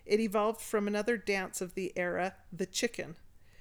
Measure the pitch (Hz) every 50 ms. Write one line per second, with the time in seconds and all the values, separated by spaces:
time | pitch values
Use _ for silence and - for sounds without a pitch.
0 | - - 208 214 226 214 190 220 208 214 220 - - - - 214 202 208 208 208
1 | 214 247 240 208 - - 202 190 185 - - - 190 180 - - 190 - - 180
2 | 180 175 175 180 175 190 - - - - - 160 190 - - - - 240 - -
3 | 165 - - - - - - - - - - -